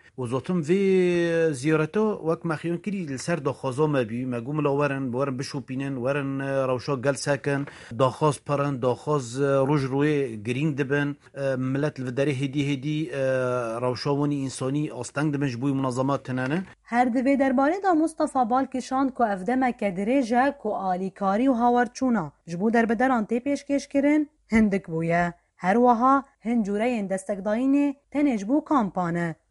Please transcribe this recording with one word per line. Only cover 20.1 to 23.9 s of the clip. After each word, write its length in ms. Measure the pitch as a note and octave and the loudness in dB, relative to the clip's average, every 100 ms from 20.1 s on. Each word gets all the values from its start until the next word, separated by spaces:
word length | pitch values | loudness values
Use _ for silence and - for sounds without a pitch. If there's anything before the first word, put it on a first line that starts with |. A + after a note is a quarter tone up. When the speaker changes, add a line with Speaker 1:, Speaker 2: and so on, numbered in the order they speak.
| C#4 A3+ A#3+ C#4 C#4+ | 2 2 2 2 0
Speaker 2:
که 60 | G#3 | -4
آلیکاری 800 | G3 F#3+ F#3 F#3+ - G3 G3+ C4+ | -2 -2 -2 -4 -2 0 2 2
و 60 | |
هاورچونا. 800 | A#3 A#3+ A#3+ B3 - C4 A#3 D3 - - | 4 4 4 2 0 0 0 -2 -8 -10
جبو 220 | F3 A3 | -2 2
در 160 | A#3 A3+ | 4 2
بدران 400 | A3+ B3+ B3+ G3+ | 2 2 2 0
تی 140 | A#3 | -2
پیشکش 480 | C#4 C#4 - C#4+ | -2 -4 -2 -4
کرن، 380 | - | -2